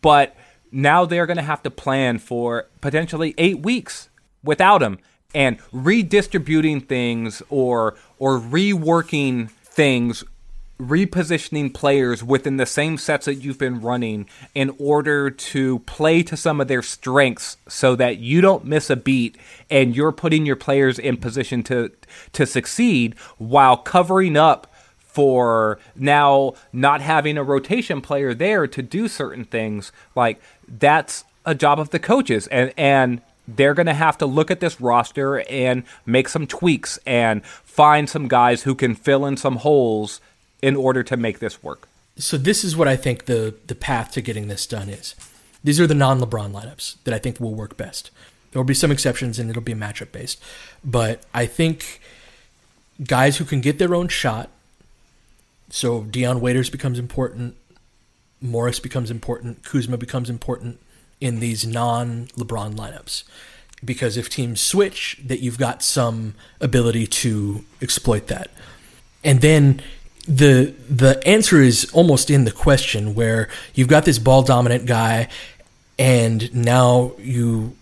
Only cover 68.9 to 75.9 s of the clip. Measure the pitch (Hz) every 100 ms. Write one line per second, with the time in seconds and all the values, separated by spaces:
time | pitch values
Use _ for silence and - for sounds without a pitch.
68.9 | _ _ _ 151 131 151 156 143 135 -
69.9 | - - _ - 135 147 127 147 - -
70.9 | 135 135 135 - 214 220 170 131 110 -
71.9 | 156 170 135 - 143 120 - - 139 -
72.9 | 110 104 104 113 113 107 - - - 127
73.9 | 151 160 123 113 131 131 123 123 123 123
74.9 | 117 113 113 113 - - - _ _ _